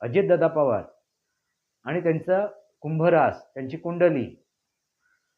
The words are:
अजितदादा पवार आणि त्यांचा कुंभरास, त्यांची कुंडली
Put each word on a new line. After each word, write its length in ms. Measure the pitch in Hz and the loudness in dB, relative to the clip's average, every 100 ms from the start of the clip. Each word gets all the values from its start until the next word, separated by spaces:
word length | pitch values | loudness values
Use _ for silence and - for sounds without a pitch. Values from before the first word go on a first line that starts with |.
अजितदादा 460 | 117 147 170 170 160 | -4 0 2 2 2
पवार 360 | 151 139 107 95 _ _ _ _ _ _ _ _ _ | 0 0 0 -4 _ _ _ _ _ _ _ _ _
आणि 180 | 123 165 | -8 -4
त्यांचा 440 | 170 160 170 185 208 - _ _ | -2 -2 0 -2 -2 -8 _ _
कुंभरास, 720 | 151 160 165 165 123 - - | -8 0 4 4 4 0 -10
त्यांची 220 | - 131 160 | -14 -10 -10
कुंडली 680 | 170 175 175 147 104 - _ _ _ _ _ _ _ _ _ | -8 2 2 2 -4 -10 _ _ _ _ _ _ _ _ _